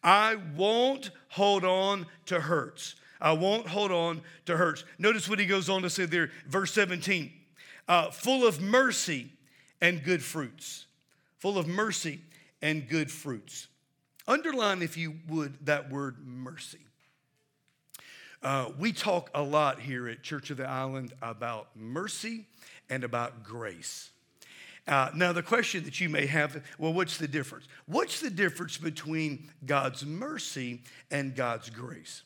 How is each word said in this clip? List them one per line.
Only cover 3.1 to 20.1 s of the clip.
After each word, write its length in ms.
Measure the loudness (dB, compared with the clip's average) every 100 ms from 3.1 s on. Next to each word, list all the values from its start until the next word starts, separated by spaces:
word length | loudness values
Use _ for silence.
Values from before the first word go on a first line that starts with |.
| 0
I 120 | 2
won't 340 | 4 4 2 0
hold 240 | -2 2
on 320 | 2 0 -2 -8 -18 -4
to 100 | 2
hurts. 280 | 2 2 -10 0
Notice 320 | 2 2 0
what 120 | 0
he 40 |
goes 240 | 2 2 2
on 140 | 0
to 80 | 0
say 140 | -2 0
there, 240 | 2 0 -2 -4
verse 260 | -2 0
seventeen, 600 | 2 2 0 0 -2 -2 -12 _ _ -20 -20 4
uh, 220 | 4 4
"full 360 | -2 2 6 6
of 140 | 4
mercy 720 | 4 6 6 2 0 -2 -4 -18 _ _ _ _
and 240 | 2 2
good 180 | 2 0
fruits." 640 | 0 -6 -6 -8 -14 -14 -16 _ _ _ _ _
Full 200 | 0 0
of 100 | 0
mercy 540 | 0 0 0 -4 -8 -14 -20 -20 _
and 260 | 0 0 0
good 240 | -2 -2
fruits. 580 | -6 -8 -8 -10 -16 -16 _ _ _ _ _ 0
Underline, 540 | 0 2 0 0 0
if 160 | -2 -4
you 160 | -6 -8 -6
would, 300 | -4 -4 -6
that 260 | 0 0 0
word 260 | -6 -6 -8
mercy. 580 | -14 -12 -12 -12 -16 -18 -20 _ _ _ _ _ _ _ _ _ _ -20 -20 -20 -20 -8
Uh, 300 | 0 0 0 -2
we 140 | -2
talk 380 | 0 0 0 0
a 60 | -4
lot 400 | 2 4 4 2
here 260 | -4 -6
at 160 | -6